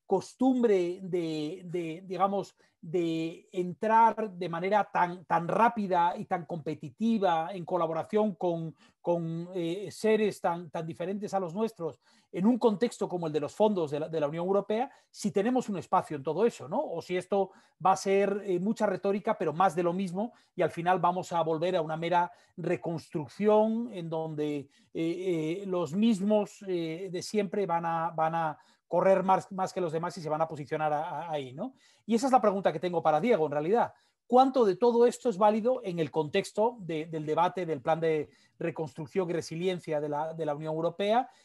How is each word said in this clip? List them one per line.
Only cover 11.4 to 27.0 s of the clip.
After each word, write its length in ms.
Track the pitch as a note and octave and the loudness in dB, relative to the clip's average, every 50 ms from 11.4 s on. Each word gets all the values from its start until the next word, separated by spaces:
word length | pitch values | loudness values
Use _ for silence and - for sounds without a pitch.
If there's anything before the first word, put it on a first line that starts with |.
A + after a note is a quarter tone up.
los 140 | F#3+ E3 D#3+ | -2 -4 -2
nuestros 440 | G#3 A3+ A3 - - E3 D3+ - - _ _ _ _ _ _ | -2 -4 -4 -4 -6 -8 -8 -8 -10 _ _ _ _ _ _
en 160 | - F3 F#3 | -4 2 4
un 120 | A3+ B3+ A3+ | 4 4 4
contexto 500 | - A#3 G#3 E3 A#3+ A#3 - - G3+ D#3 | 4 2 4 2 0 -2 0 -2 -4 -4
como 200 | F3+ F3 E3+ D#3 | -4 -4 -4 -2
el 40 | |
de 80 | D3 D3+ | -2 -2
los 140 | D3 C#3 - | -4 -2 0
fondos 360 | - G#3 G#3+ G#3 F3+ D#3+ C3+ | 2 2 2 2 0 -2 -2
de 100 | D3 C#3+ | -2 -4
la, 80 | D#3 D#3+ | -4 -4
de 100 | D#3+ D#3+ | -2 -2
la 80 | D3 C#3+ | -2 -2
Unión 160 | D#3+ E3+ F3 | -2 -2 -2
Europea, 460 | F#3 G3 G3+ G3 - G#3+ A3 C#4 C4+ - _ _ _ | 0 0 0 0 0 -2 -2 -4 -4 -8 _ _ _
si 200 | - - - G3+ | -10 -6 -4 -2
tenemos 400 | - G3+ F#3+ A#3+ B3+ B3+ - - | 0 0 2 2 2 0 0 -2
un 80 | G3 D#3+ | -4 -6
espacio 400 | - - - F3+ - - D#3 C#3 | -2 0 0 0 0 0 -4 -6
en 40 | |
todo 220 | C3+ E3 D3 F3 A3 | -4 -4 0 2 2
eso, 240 | A#3+ - - B2+ C3+ | 0 0 -2 -8 -6
¿no? 160 | F#3+ C4+ D#4 | -4 -4 -4
O 160 | - E3 E3 | -4 -6 -8
si 160 | - - F3+ | -6 -4 -4
esto 360 | F3+ F3 - G#3 G3 F#3+ F#3+ - - _ _ _ - D#3+ | -6 -2 0 0 0 0 0 -4 -12 _ _ _ 0 2
va 80 | F#3 | 2
a 40 | G3 | 2
ser, 460 | - - G3 G3 G3 G3+ G3 G3+ G#3 G3 | 2 2 2 2 4 4 2 0 -2 -2
eh, 140 | G3+ F3+ F3 | -2 -2 0
mucha 260 | F#3 G#3+ A3 - A3 | 0 -2 0 0 0
retórica, 540 | G3+ F#3 - - G3+ G3 G#3 - A3 G#3 - | 0 0 0 0 -2 -2 0 -2 -2 -2 -2
pero 160 | F#3+ D#3 C#3+ | -2 -2 2
más 200 | E3+ F#3+ G3 D3+ | 2 2 2 2
de 100 | F3+ F3 | 2 0
lo 100 | E3+ F3 | 0 0
mismo, 400 | F#3+ G3 F3 E3+ F#3+ A3 A#3 - _ _ _ _ | -2 -2 -4 -4 -4 -6 -6 -8 _ _ _ _
y 60 | F3+ | 0
al 100 | E3+ D#3+ | 0 0
final 280 | - F3 E3 F3+ F#3 F3+ | 0 -2 0 2 2 4
vamos 340 | E3+ F3+ F3+ F#3 - - | 2 2 0 0 -4 -2
a 80 | F3 E3+ | -2 0
volver 340 | D#3+ D#3+ E3 D3+ E3+ F#3 F#3 | 0 0 0 0 0 0 0
a 40 | F3 | 0
una 160 | D#3 D#3 D#3 | 0 -2 -4
mera 340 | D#3+ E3+ E3+ F3 F3 F3 E3+ - - _ _ _ F3+ | -4 -2 0 2 2 2 0 -4 -12 _ _ _ -6
reconstrucción 1300 | D#3+ E3+ F3 E3 - E3 E3+ D3 - - - E3 C#3+ - - - G#3 G#3 G#3+ G#3+ G#3+ A3 A3 A3+ A#3+ B3 | -4 -2 -2 -2 -2 -4 -6 -6 -8 -8 -8 -8 -8 -8 -6 0 4 4 6 6 6 4 0 -2 -4 -6
en 180 | G3+ F3+ E3 E3 | -8 -10 -8 -6
donde, 460 | D#3+ D#3+ D#3+ D#3+ D#3 D3 D3+ D3+ D3 C#3+ | -6 -6 -4 -4 -4 -4 -4 -2 -4 -4
eh, 100 | C#3 - _ _ _ _ | -6 -10 _ _ _ _
eh, 720 | - E3 E3 E3 F3 F3+ F#3+ F#3+ F3 D#3+ D#3 D#3 F3 G3+ G3+ | -6 -4 -2 -2 -2 -2 -2 -2 -2 0 -2 -4 -4 -6 -6
los 280 | F#3+ F3+ F3 E3+ C3+ D#3 | -4 -2 -2 -2 -2 0
mismos, 680 | G3+ A3 A#3 A3 F3 G3 G#3 G#3+ G#3 G3+ - - - G#3 | 2 4 4 4 2 2 2 2 2 2 0 -6 -10 -6
eh, 420 | F#3+ F3+ E3+ E3 D#3+ D#3+ E3+ | -4 -4 -2 -2 -4 -6 -8